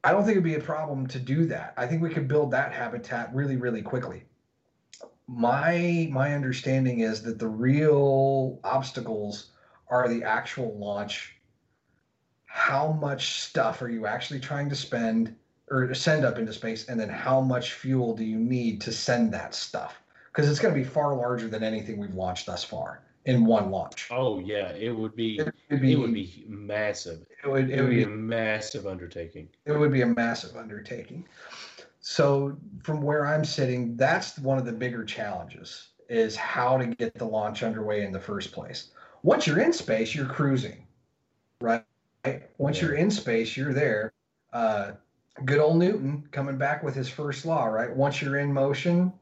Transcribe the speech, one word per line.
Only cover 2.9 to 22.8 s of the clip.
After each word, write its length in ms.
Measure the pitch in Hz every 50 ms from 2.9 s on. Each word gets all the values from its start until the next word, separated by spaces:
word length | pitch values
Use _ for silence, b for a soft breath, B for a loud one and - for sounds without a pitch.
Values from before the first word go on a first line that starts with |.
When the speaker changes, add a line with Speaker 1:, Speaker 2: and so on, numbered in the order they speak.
| 117 117 - - 127 117 117 110 127
Speaker 1:
really, 220 | 131 143 139 135
really 240 | 123 123 123 113 110
quickly. 420 | 101 - - 123 - - - - - _ _ _ _ _ _ _ _ _ _ _ _ _ - - - - _ _ _
My, 840 | - 127 120 117 120 127 143 151 165 175 175 175 175 170 170 160 151
my 220 | 135 131 139 147 143
understanding 680 | 143 135 131 127 - - 139 131 135 131 127 120 117
is 200 | 113 110 110 - -
that 160 | 117 110 104
the 80 | 117
real 1120 | 110 107 110 120 127 139 147 156 151 147 143 139 139 135 135 135 139 139 135 131 131 - - -
obstacles 880 | - 131 135 131 - - 127 113 110 113 107 104 104 101 - - b b b b b b b b _
are 180 | 123 123 127
the 160 | 120 117 117 -
actual 540 | 104 110 113 - - - 139 123 110 104
launch. 580 | 104 101 104 101 101 104 101 - - - - - _ _ _ _ _ _ _ _ _ _ _ _ _ _ _ _ _ _ _ _ _ _
How 460 | - - - - - 139 139 151 156 156
much 480 | 151 147 143 139 - - - - -
stuff 400 | - - - 135 120 110 - -
are 80 | 127 120
you 160 | 117 113 107
actually 340 | 104 113 123 - - 143 131
trying 300 | 127 - 147 139 143 143
to 60 | 139
spend 600 | 127 - - 131 120 117 113 110 113 113 110 - _ _ _ _ _ _ -
or 240 | 139 131 127 123 131
send 320 | 131 - 170 156 151 135
up 120 | 120 -
into 140 | 123 113 107 -
space? 360 | - - 113 113 110 - -
And 100 | 123 113
then 100 | 110 101
how 300 | - - - 139 131 135
much 320 | 131 131 127 123 120 - -
fuel 400 | - - 135 131 127 120 117 110
do 80 | 107 113
you 140 | 110 110 110
need 420 | 113 120 127 123 120 113 101 -
to 100 | - 117
send 420 | 113 - - - 123 120 117 110 98
that 200 | 92 82 - -
stuff? 480 | - - - - - - - - - _ b b b b b b
'Cause 160 | - 147 147
it's 100 | 151 -
gonna 140 | - 196 160
be 80 | 139 127
far 300 | 127 - 151 147 143 139
larger 320 | 127 120 123 123 113 113 110
than 120 | 107 107 110
anything 340 | 110 110 107 101 107 110
we've 160 | 101 101 95 92
launched 300 | 92 92 92 90 - -
thus 180 | - 90 90 -
far 380 | - - -